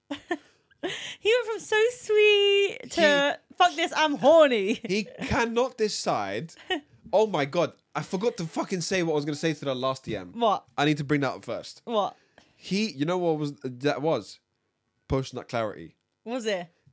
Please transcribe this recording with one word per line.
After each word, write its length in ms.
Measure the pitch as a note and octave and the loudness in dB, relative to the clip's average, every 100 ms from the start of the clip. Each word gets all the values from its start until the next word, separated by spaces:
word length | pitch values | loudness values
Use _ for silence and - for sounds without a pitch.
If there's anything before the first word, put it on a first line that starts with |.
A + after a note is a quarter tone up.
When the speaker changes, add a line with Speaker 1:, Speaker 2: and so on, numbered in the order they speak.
| - | -14
Speaker 1:
<laughs> 80 | C#4+ - D#4 - _ _ _ F#4 - - - | -12 -8 -8 -8 _ _ _ -8 -8 -10 -4
He 120 | G4+ | 2
went 140 | B4 A4 | 2 0
from 120 | G#4+ | -6
so 160 | - G#4+ A4+ A#4+ | -2 2 2 0
sweet 800 | - G#4+ G#4+ G4+ G4+ G4+ G4 - B3+ | 0 4 6 6 4 4 2 -2 -8
to, 460 | E4 D4+ C#4+ C#4+ - - | 2 4 4 2 -2 -6
Speaker 2:
He 60 | - | 2
Speaker 1:
"Fuck 200 | F4+ D4+ | 2 4
this, 160 | E4+ D4 | -2 0
I'm 200 | D#4 C4+ | 0 4
horny." 640 | C4 E4 D4 A3+ F#3+ A#3+ | 8 8 8 4 0 -2
<laughs> 40 | F#3 | -2
Speaker 2:
He 160 | G3+ | -4
cannot 720 | - - - C#4+ A#3 A#3 B3+ A#3 | -4 -8 -2 0 2 0 0 0
decide. 760 | G#3+ - F#3+ C3 G2 G#2 E3 - - E4 - _ - | -2 -2 -2 -2 -2 -4 -8 -12 -6 -6 -6 _ -2
Oh 140 | F#3+ A3 | 2 2
my 180 | E3 C#3 | 0 -2
God, 280 | F3 D#3 - _ D3 | 0 -2 -4 _ -8
I 60 | |
forgot 340 | F3 F#3+ A#3 A3+ | -6 -2 -2 -4
to 80 | E3 | -6
fucking 360 | C#4+ B3+ F#3 | -6 -4 -4
say 220 | E3 F#3+ | -2 -2
what 100 | E3 | 0
I 20 | D3+ | -2
was 100 | D3 | -2
gonna 100 | C#3+ | -4
say 180 | E3 | -4
to 120 | D3+ C#3+ | -4 -4
the 100 | B2+ | -4
last 280 | C3 B2+ | -4 -4
D 140 | - G2+ | -6 -8
M. 140 | F2+ | -10
Speaker 1:
What? 320 | A#3 A3+ F#3 - - | -2 0 0 -4 0
Speaker 2:
I 60 | D3 | 2
need 120 | D3+ | 2
to 60 | C#3 | 0
bring 160 | D3 | 0
that 100 | C3 | 0
up 120 | F#2+ A#2+ | -4 -8
first. 360 | G2 - - - | -8 -10 -14 -4
Speaker 1:
What? 300 | A3 F#3 - _ _ _ _ | -2 -2 -4 _ _ _ _
Speaker 2:
He, 320 | - F#3+ A3 | -4 -2 -2
you 140 | C3 D3+ | -2 -2
know 120 | F3+ | 0
what 200 | F3 D3+ | 0 0
was, 160 | D3 C#3+ | -4 -6
that 380 | C3+ B2 C#3+ B2+ | -10 -4 -4 -2
was? 380 | D#3 C3 F#2+ - _ _ _ _ _ _ - | -2 -2 -4 -16 _ _ _ _ _ _ -4
Post-nut 400 | C3+ C3 B2 - | -4 -2 -10 -6
clarity. 480 | A#2+ A2 - D#2+ - _ _ A3 | -4 -4 -6 -16 -20 _ _ -10
Speaker 1:
Was 200 | B3+ G#3+ | -6 -4
it? 220 | F#3 E3+ _ _ | -4 -6 _ _